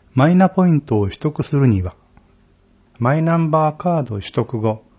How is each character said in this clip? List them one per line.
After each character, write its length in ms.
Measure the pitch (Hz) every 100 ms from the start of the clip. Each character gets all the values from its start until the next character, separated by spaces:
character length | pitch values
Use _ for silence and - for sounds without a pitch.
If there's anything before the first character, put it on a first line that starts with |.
| _
マ 180 | 123 147
イ 60 | 180
ナ 140 | 190
ポ 160 | - 180
イ 60 |
ン 100 | 151
ト 160 | - 107
を 60 | 98
取 100 | -
得 260 | 151 151
す 140 | - 143
る 100 | 135
に 140 | 98
は、 140 | 87 - _ _ _ _ _ _ _ _ _ -
マ 180 | 120 156
イ 60 |
ナ 140 | 165 165
ン 140 | 160
バ 220 | 156 156
ー 40 | 151
カ 220 | 180 165
ー 20 |
ド 140 | 120 104
取 160 | -
得 280 | - 113 117
後、 240 | 110 110 -